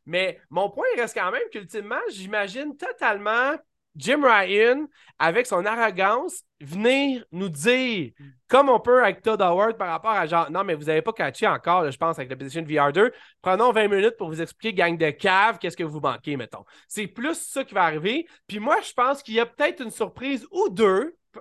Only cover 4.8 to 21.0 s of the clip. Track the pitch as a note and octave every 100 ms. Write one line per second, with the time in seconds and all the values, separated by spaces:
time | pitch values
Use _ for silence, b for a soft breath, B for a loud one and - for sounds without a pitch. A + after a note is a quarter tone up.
4.8 | D4+ b b - E3 G3+ B3 F3+ G#3 A#3
5.8 | A3 F#3 F#3+ A#3+ E4+ - _ _ C#3+ F3+
6.8 | A#3 C4+ C#4 B3+ - E3+ F#3+ C#3+ G3 B3+
7.8 | B3+ G#3 B2 _ C#3 C3 - B3+ C4+ A#3
8.8 | A#3 B3+ G#3+ - A3+ G#3 F3+ F3 A3 A3+
9.8 | F3+ D#3+ A3 G#3 D#3+ E3+ D3 F3 G3 D3+
10.8 | D3 D#3 D#3 G#3+ D3 - G#3+ C#3 E3+ F3+
11.8 | D3+ B2+ E3 D#3 B2+ C3 C3+ D#3+ D#3 D3+
12.8 | C#3+ D#3 A#3+ b b b F#3 F#3+ B3 A3
13.8 | G#3 G3 A3 A3+ E3+ D#3+ E3 - A3 F#3
14.8 | E3+ E3+ D#3 C#3+ F#3+ F#3+ A3 F#3 F3 E3
15.8 | D#3+ D3+ C#3+ A#2+ D3 C#3 A2 G2 - b
16.8 | b G#3 G3+ - C#4 E4 - C4+ C4 G3
17.8 | E3 D#3 F3+ C#4 E4 b - G#3 A#3 G4
18.8 | - - B3 C#4 - A3 A#3 - D4+ -
19.8 | A#3 - G3+ - C4 C4 - F4 G4+ F#3
20.8 | G#3 F#3+